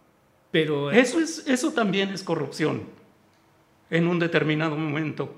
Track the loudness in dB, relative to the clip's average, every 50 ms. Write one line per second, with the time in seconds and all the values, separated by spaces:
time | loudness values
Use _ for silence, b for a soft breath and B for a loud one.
0 | _ _ _ _ _ _ _ _ _ _ 0 0 2 2 0 -2 -2 4 4 4
1 | 4 4 2 -2 -2 -2 -6 -8 -2 -2 0 0 0 -2 0 0 0 2 2 0
2 | -2 -2 -4 -8 -4 -4 -4 -2 -4 -6 -4 -2 -2 0 0 -2 -6 -10 -16 -20
3 | -20 -20 _ _ _ _ _ _ _ _ _ _ _ _ _ _ _ _ 0 2
4 | 4 4 2 2 2 2 2 2 2 2 2 2 0 0 -2 -2 -2 -2 -2 -2
5 | -4 -4 -4 -6 -8 -8 -10